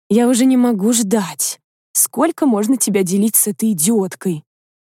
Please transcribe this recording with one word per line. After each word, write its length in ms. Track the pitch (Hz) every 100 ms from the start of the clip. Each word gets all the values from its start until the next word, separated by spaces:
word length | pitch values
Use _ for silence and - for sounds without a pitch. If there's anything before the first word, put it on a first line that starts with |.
| _
я 200 | 208 240
уже 160 | 240
не 120 | 262 254
могу 360 | 247 214 208
ждать. 680 | 233 202 220 175 - - - _ _ _
Сколько 540 | - - - 330 - 302
можно 300 | 208 220 262
тебя 280 | - 202
делить 320 | 185 196 214 -
с 100 | 214
этой 240 | - 220
идиоткой?» 720 | 185 160 226 190 - 196 156 - _ _ _ _